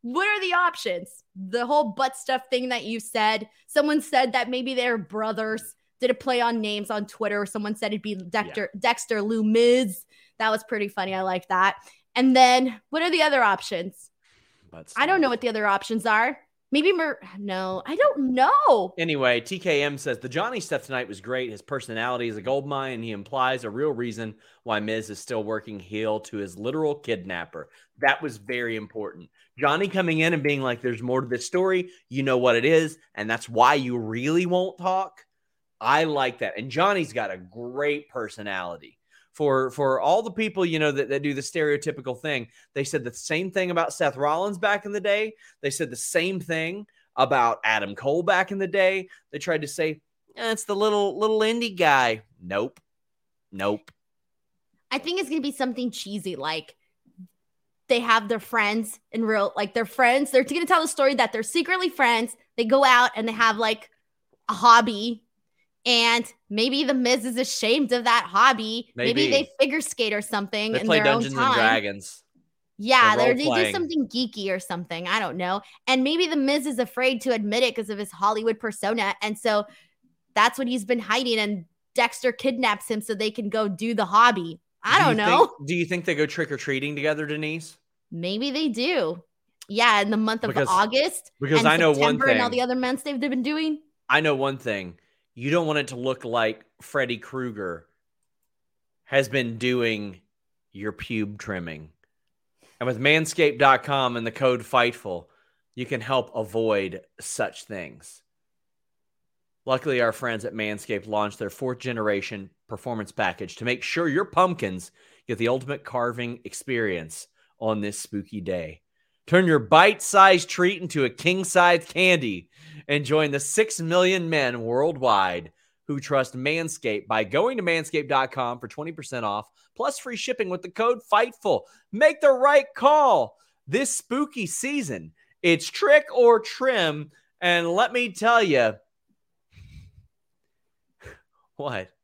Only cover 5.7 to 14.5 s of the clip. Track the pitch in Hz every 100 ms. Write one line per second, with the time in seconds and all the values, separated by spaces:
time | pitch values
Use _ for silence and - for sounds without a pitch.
5.7 | - _ _ 254 254 269 247 233 233 214
6.7 | 208 202 214 208 - 208 208 202 220 208
7.7 | 214 214 208 214 190 175 220 214 214 196
8.7 | 202 240 233 - 220 208 226 214 226 240
9.7 | 254 226 185 - _ _ _ 220 220 -
10.7 | 220 202 202 190 190 190 185 - 185 196
11.7 | - - _ _ - 262 254 254 254 262
12.7 | 220 _ 311 339 330 302 277 226 190 -
13.7 | 180 185 - - _ _ _ _